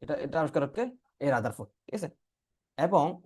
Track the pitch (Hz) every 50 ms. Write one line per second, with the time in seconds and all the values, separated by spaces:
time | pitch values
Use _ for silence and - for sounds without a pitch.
0 | - 113 151 143 - 139 131 160 156 147 - 151 139 143 143 - 240 254 247 -
1 | _ _ _ - - 143 131 120 110 120 110 - 107 - _ _ _ - - 214
2 | 190 - - _ _ _ _ _ _ _ _ _ _ _ _ - 143 175 196 170
3 | 143 160 180 180 -